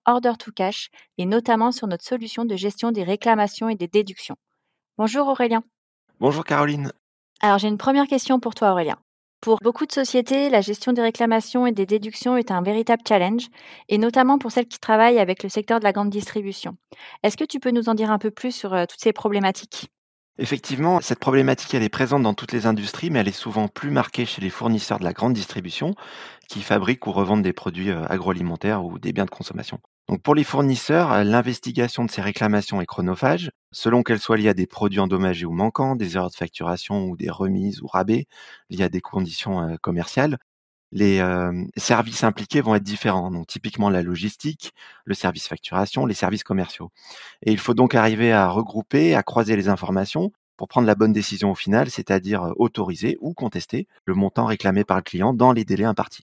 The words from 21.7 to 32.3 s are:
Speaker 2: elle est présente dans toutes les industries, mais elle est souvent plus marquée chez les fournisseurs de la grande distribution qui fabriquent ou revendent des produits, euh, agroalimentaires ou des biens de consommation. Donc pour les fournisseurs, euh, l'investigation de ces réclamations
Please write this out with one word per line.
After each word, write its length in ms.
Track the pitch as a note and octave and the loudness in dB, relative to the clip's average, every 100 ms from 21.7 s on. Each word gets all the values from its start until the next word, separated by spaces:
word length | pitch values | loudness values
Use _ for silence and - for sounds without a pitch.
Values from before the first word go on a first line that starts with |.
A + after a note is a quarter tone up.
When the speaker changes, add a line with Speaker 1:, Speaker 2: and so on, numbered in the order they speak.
Speaker 2:
elle 100 | C3 | 0
est 40 | G#2+ | 0
présente 360 | - B2+ C#3+ | 0 2 2
dans 100 | A2+ | 2
toutes 160 | G2+ A#2 | 0 -4
les 160 | A#2+ A2+ | 0 2
industries, 420 | G#2+ G2+ - E3+ | 0 -2 -6 -2
mais 120 | C#3 | 0
elle 80 | G2+ | 0
est 20 | |
souvent 380 | - A#2 G#2+ G#2 | -2 -6 -2 -4
plus 240 | - C#3+ | -4 -2
marquée 340 | C#3 - - A#2 | -2 -2 -4 -6
chez 140 | - | -6
les 100 | F#2+ | -6
fournisseurs 480 | - A#2 A2 - G2+ | -2 0 0 0 -4
de 60 | |
la 80 | F2 | -4
grande 200 | F2 B2 | -2 0
distribution 600 | A2+ G2+ G#2 F2+ - D#3 G3+ - - - - - | 0 -4 -8 -8 -6 -6 -6 -12 -20 -20 -20 -14
qui 120 | G2+ | -10
fabriquent 460 | - G#2 F#2+ B2+ G#2+ | 0 0 2 -2 -2
ou 60 | |
revendent 320 | F#2+ F#2+ G#2+ | -2 2 2
des 80 | F#2+ | 2
produits, 380 | - - F2 F#2+ | -2 -6 -4 -4
euh, 140 | E2+ E2 | -4 -4
agroalimentaires 760 | F#2 F2+ F2+ F2 E2+ G#2 G#2 | -2 -2 -2 -4 -2 -2 -2
ou 140 | F2 F2 | -4 -6
des 140 | F#2+ | -4
biens 140 | F#2 F#2+ | -2 -4
de 40 | |
consommation. 480 | - - - - - _ _ - | -6 -12 -10 -10 -14 _ _ -6
Donc 140 | F#2+ | -2
pour 120 | - | 2
les 80 | D3+ | 4
fournisseurs, 720 | C#3+ C#3+ C#3+ B2+ - D#3+ E3 | 2 2 2 2 2 2 4
euh, 100 | G#2+ | 4
l'investigation 840 | G#2 A#2 B2 A#2 B2 B2 A#2+ - | 4 4 2 -4 -4 -2 -2 -2
de 60 | A#2 | -4
ces 100 | - | -4
réclamations 600 | G2 | -6